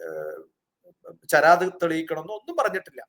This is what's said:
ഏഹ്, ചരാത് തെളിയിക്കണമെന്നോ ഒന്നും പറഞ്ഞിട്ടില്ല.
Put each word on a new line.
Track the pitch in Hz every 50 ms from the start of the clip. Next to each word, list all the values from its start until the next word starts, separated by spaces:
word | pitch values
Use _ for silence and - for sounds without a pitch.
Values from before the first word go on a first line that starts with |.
| -
ഏഹ്, | - - 78 78 78 - - 80 82 _ _ _ _ _ _ _ _ _ _ - - 160 _ _ -
ചരാത് | 165 147 147 160 175 175 180 185
തെളിയിക്കണമെന്നോ | 180 185 175 165 160 160 160 160 160 156 160 190 214
ഒന്നും | 208 _ - 339
പറഞ്ഞിട്ടില്ല. | - 226 202 185 185 - - - 175 -